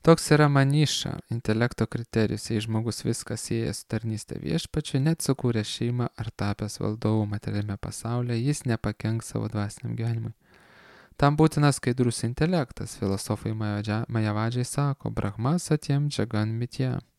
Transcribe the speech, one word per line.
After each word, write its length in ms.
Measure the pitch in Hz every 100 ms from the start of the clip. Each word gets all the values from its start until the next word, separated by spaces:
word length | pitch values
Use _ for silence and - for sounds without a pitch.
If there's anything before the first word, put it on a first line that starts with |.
Toks 280 | - 165 -
yra 180 | 151 151
maniša, 680 | 139 135 147 151 - - - -
intelekto 560 | 117 - 110 120 - 113
kriterijus, 640 | 117 117 - 107 110 -
jei 100 | 117
žmogus 420 | 110 110 117 -
viską 320 | - 113 - 110
sieja 360 | - 113 120
su 100 | - -
tarnyste 480 | 110 113 110 - -
viešpačiui, 640 | - 165 - - - 139
net 220 | 143 165 -
sukūrė 380 | 135 123 113 104
šeimą 400 | - 120 123 120 -
ar 140 | 113
tapęs 480 | - 101 101 107 -
valdovu 440 | 104 110 110 110 107
materialiame 500 | 104 - 104 104 98
pasaulyje, 680 | - - 113 120 123 117 131
jis 160 | 147 127
nepakenks 600 | 113 107 107 110 113 -
savo 140 | 113 110
dvasiniam 460 | 107 101 - 117 117
gyvenimui. 360 | 113 117 113 - _ - - - - - - _
Tam 160 | 143 151
būtinas 440 | 160 151 147 135
skaidrus 420 | - 123 123 -
intelektas. 720 | 117 123 160 180 131 - 101 -
Filosofai 560 | 104 98 - 107 110 110
Majavadžia-, 460 | 107 104 107 107 117
Majavadžiai 560 | 117 110 104 113 123
sako, 460 | 123 - 143 135 113
"Brahma 460 | 110 107 98 117 175
satyam 480 | - 151 - 143 147
jagan 460 | - 107 107 107 113
mitya." 400 | 120 - 131 123 -